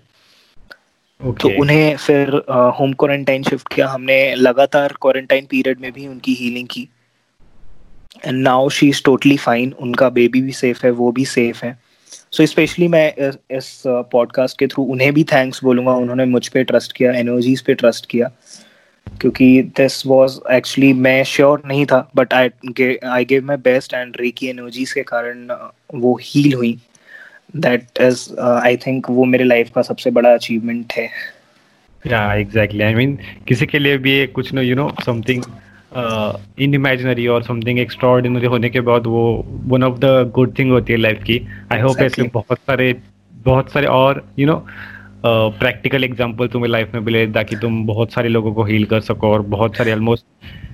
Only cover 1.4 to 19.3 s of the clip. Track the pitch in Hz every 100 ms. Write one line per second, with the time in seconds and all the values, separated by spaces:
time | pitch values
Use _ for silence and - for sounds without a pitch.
1.4 | 139 - 143 151 151 - - 143 139 143
2.4 | - 127 123 120 139 135 147 143 139 131
3.4 | 139 131 - - 139 131 131 135 135 127
4.4 | 127 123 139 147 143 143 135 131 131 135
5.4 | 139 135 131 127 131 127 139 127 131 123
6.4 | 123 120 123 123 - _ _ _ _ _
7.4 | _ - - - - - - - 151 131
8.4 | 131 127 139 - 143 139 - 127 143 139
9.4 | - 117 131 - 123 120 127 123 120 127
10.4 | 131 131 131 117 127 120 120 123 131 -
11.4 | 117 113 120 120 _ _ _ - _ -
12.4 | 151 - 156 - 175 165 156 - 139 135
13.4 | - 131 - - 135 123 120 123 120 -
14.4 | 127 - 135 - 131 131 135 147 156 143
15.4 | 131 127 131 123 127 127 123 123 131 123
16.4 | - 135 123 120 - - 127 123 120 123
17.4 | 120 131 - 127 120 110 - 117 120 -
18.4 | _ - _ _ _ _ - - 127